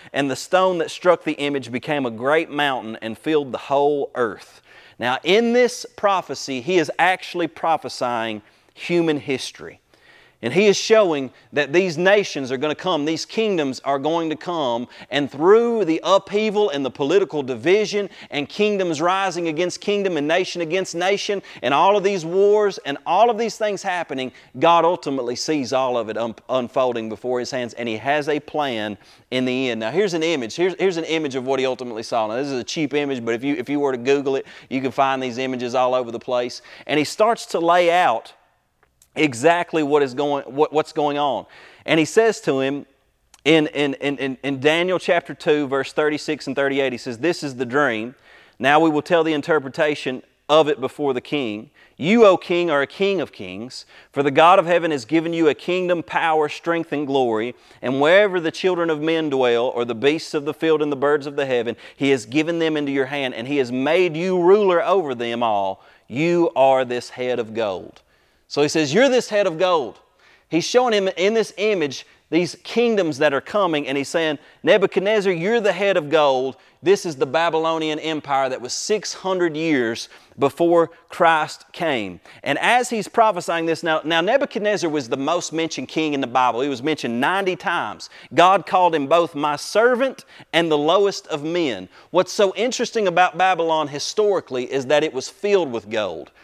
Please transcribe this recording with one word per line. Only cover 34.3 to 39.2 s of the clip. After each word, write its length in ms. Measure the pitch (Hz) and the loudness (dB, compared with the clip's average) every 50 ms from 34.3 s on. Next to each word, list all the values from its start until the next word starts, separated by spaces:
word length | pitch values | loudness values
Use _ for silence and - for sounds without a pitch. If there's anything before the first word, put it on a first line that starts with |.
| 135 | -2
it, 100 | 135 - - - - - - | -2 -4 -8 -14 -20 -14 -8
you 120 | - 131 | -6 -4
can 100 | 131 135 | -4 -2
find 320 | - - 135 135 135 131 131 | 0 0 0 2 0 -2 -4
these 160 | 127 117 120 | -6 -6 -4
images 340 | 131 131 131 123 123 123 117 | -4 -4 -4 -4 -4 -2 0
all 220 | 131 127 127 127 | 0 2 2 2
over 160 | 127 127 117 | 0 -2 -2
the 80 | 117 117 | -8 -10
place. 420 | - - 127 123 123 127 - - - - - - - | -6 -4 -4 -2 -2 -4 -8 -12 -18 -20 -20 -16 -8
And 140 | - 139 151 | -4 -2 -2
he 60 | 151 | -2
starts 420 | - - - 220 220 233 - - - | -2 0 2 2 2 2 0 -4 -6
to 120 | - 190 | -4 -2
lay 300 | 165 165 170 180 180 170 | 2 4 4 4 4 4
out 440 | 165 180 180 151 117 113 - - - _ _ _ _ _ _ _ _ _ _ _ _ _ _ _ - | 4 4 4 2 2 0 -4 -12 -20 _ _ _ _ _ _ _ _ _ _ _ _ _ _ _ -2
exactly 680 | - | 0